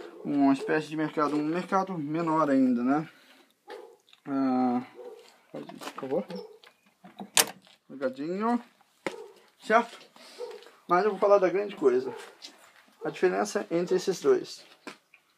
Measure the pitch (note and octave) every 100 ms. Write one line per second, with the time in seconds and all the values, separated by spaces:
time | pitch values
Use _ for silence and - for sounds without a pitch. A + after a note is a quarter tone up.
0 | - - - C#3+ C#3 C3+ - D#3 D3 D#3
1 | D3+ D#3+ D3 D3+ D3+ F3 F#3 F#3+ F#3+ F3
2 | C#3+ D#3+ E3 D#3+ D3 C3+ B2+ A#2+ B2 D3
3 | D#3 - - - _ _ - - - -
4 | _ _ D3 C3+ C3 B2+ B2+ B2 B2 -
5 | - - - _ _ - - - - -
6 | - D#3 G3+ F3 - - - _ _ _
7 | - - G3 - - - _ _ _ C#3
8 | C3 C3 D#3 F#3+ A3+ A#3+ - _ _ _
9 | - - - - _ _ - A3+ A3+ -
10 | - - - - - - - - - F3
11 | G#3 G3 G3+ G3+ F3+ F#3 G#3 - C#3 B2+
12 | B2+ - - - - - - _ _ _
13 | D#3 D3+ F#3 F#3+ G#3 G3+ - E3+ F3+ F#3
14 | G3 F3 C#3 B2 - - - - - -
15 | _ _ _